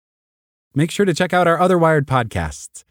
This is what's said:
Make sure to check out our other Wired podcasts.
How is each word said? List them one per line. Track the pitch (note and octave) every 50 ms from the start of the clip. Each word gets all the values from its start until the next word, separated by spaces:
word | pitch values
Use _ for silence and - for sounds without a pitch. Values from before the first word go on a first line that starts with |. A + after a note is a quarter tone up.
| _ _ _ _ _ _ _ _ _ _ _ _ _ _ -
Make | C3+ D#3 E3+
sure | - - G3+
to | F#3+ E3
check | - F3+ F3+
out | - F3+ F3+
our | E3+ E3 D#3
other | F3+ F#3 F#3 F3
Wired | E3 D#3+ D#3+ D3+ C#3 C#3+
podcasts. | C3 B2+ A#2+ A2+ - F#2 E2 D#2 - - - - - - - _